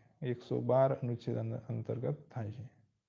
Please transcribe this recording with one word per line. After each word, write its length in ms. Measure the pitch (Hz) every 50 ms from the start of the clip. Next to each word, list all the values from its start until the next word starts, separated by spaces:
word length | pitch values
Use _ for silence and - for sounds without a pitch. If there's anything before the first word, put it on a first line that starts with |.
| - _ _ -
એકસો 400 | - 127 120 147 - - 170 123
બાર 320 | 120 120 123 131 135 135 135
અનુચ્છેદ 440 | - - 120 120 117 - - 117 117
અન-, 180 | 113 113 117
અંતર્ગત 760 | 117 - - 113 113 110 - - 117 123 131 147 - - -
થાય 200 | - 123 110 104
છે. 120 | - - - - - _ _ _ _ _ _